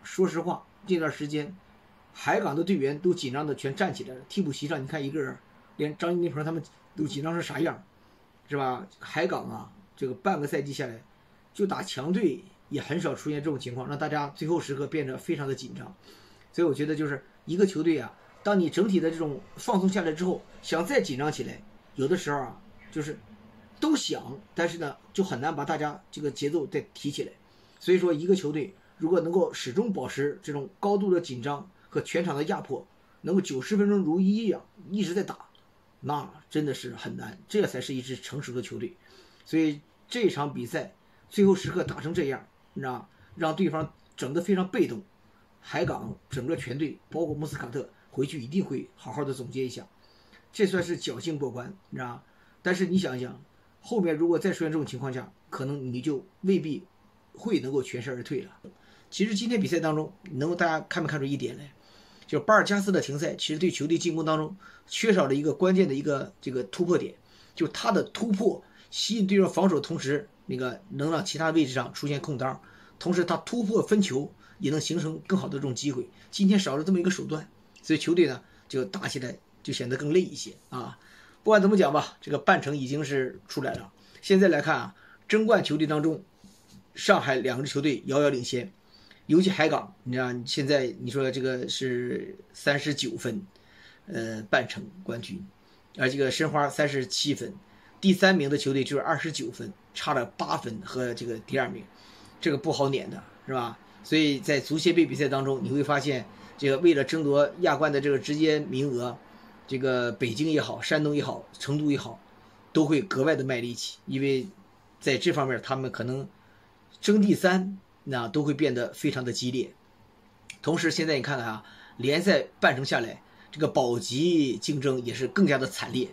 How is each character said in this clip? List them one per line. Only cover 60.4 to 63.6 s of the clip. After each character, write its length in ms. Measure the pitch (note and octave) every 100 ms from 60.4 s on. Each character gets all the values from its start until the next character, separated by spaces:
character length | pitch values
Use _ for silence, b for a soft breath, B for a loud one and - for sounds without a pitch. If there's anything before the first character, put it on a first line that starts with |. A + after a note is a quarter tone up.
| D3+
够 60 | F3
大 100 | E3+
家 160 | D#3+
看 200 | D3 F3+
没 60 | D3+
看 120 | D3+
出 60 | C3+
一 120 | C#3
点 200 | A#2+ B2+
来？ 140 | C#3+ - B B B B B
就 140 | D3+
巴 120 | -
尔 100 | G#3+
加 180 | F#3 G3+
斯 100 | G3
的 80 | F3+
停 180 | - C#3+
赛， 180 | E3+ F#3+
其 180 | -
实 60 |
对 120 | D3+